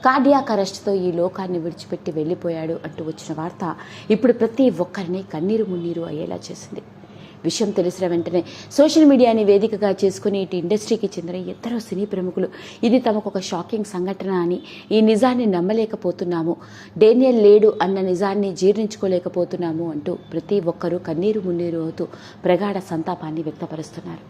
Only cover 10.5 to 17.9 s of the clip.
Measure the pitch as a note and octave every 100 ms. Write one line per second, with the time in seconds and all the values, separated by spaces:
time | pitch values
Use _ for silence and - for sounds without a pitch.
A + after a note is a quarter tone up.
10.5 | F3+ E3+ G#3 - A3 F#3+ F#3 E3+ F3+ F3+
11.5 | - A#3 A#3 G#3+ F#3 G#3 F#3+ F3+ F3 F#3
12.5 | - - - A#3 B3 A#3+ G#3+ G#3 G3 F#3
13.5 | F3 F3 A3 G3+ F#3 F3+ F#3+ F#3+ F#3 E3+
14.5 | F3+ - - - G#3+ A3 A3 B3+ B3 A#3
15.5 | F3+ F3 A3 A3 G#3+ F#3 E3+ F3+ F3 D#3+
16.5 | E3+ - - - - G#3+ A#3+ C4 A#3+ G#3
17.5 | G#3 G#3+ - F3+